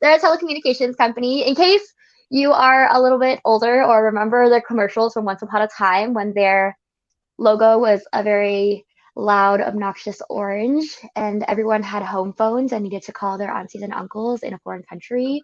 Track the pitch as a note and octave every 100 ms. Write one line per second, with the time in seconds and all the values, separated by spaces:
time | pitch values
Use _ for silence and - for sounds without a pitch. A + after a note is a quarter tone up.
0 | D4+ D#4 E4+ E4 E4 D4+ D4+ B3+ B3+ B3
1 | A#3 A#3 B3 C4+ C4+ C4+ F4+ G4+ G4+ _
2 | _ _ _ C4 C#4 C#4+ C4 C4 C4 B3+
3 | B3+ B3+ B3+ C4 - A3 A#3 B3 C4 A3+
4 | A3 G#3+ G#3+ A#3+ A#3+ A#3+ A#3 A#3 G3+ G#3+
5 | A3+ A3+ G#3+ G3 G#3 G#3+ G#3+ - G3 F#3
6 | G#3+ A#3+ G#3 G3+ G3 G3 G3 G3 _ _
7 | _ _ _ _ A#3 G#3+ A3 A3+ A#3 G#3
8 | G3+ - G#3 G3+ G3+ G3+ G3+ G3+ _ _
9 | _ - G#3 G3+ G3 G3+ - G#3 G3+ F#3+
10 | - G3+ - - G3+ G3+ A3 C#4+ D#4 -
11 | A3+ - G#3+ G#3 G#3 G#3 A3 G#3+ G3+ G#3
12 | F#3+ G3 F#3+ F#3+ A3 A#3 C4 A#3+ G3+ F#3+
13 | - G#3 G3+ G3 G3+ G#3 F#3+ G#3 G3+ G3+
14 | F#3+ G#3+ A3+ A#3+ - F#3+ - F#3 F3+ F3
15 | - B3 B3+ C#4+